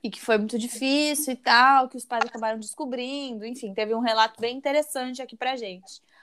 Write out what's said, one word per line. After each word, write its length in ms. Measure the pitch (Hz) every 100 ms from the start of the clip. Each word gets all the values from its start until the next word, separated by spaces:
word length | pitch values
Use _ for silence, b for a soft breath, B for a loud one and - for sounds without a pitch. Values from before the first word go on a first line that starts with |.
e 80 | 233
que 100 | -
foi 180 | - 220
muito 200 | 214 233
difícil 760 | 240 - 269 285 302 294 302
e 20 | 254
tal, 520 | - 240 262 269 254
que 80 | 247
os 80 |
pais 200 | - 240
acabaram 340 | 240 226 220 220
descobrindo. 880 | 214 - 294 247 247 285 269 226
Enfim, 280 | 220 247 214
teve 220 | 190 214
um 60 | 226
relato 400 | 233 220 220 -
bem 160 | 233 254
interessante 680 | 277 285 294 269 254 254
aqui 140 | 254 226
pra 200 | 254 262
gente. 460 | 214 185 185 - b b